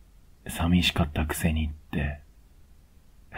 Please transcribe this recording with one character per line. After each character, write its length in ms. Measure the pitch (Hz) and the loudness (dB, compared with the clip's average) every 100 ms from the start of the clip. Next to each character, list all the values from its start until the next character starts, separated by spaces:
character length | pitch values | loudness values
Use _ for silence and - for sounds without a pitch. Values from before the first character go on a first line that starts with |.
| - - - - - | -20 -20 -20 -18 -10
寂 360 | - 87 90 | -2 2 4
し 80 | 82 | 4
か 140 | - 80 | 2 0
っ 60 | |
た 140 | - 76 | 0 -2
く 80 | |
せ 200 | - 85 | 0 0
に 140 | 78 76 | 0 -2
っ 40 | |
て。 500 | - - 80 71 71 - - - - - - - - - - - | -6 -6 -4 -2 -6 -14 -20 -20 -20 -20 -20 -20 -20 -20 -20 -16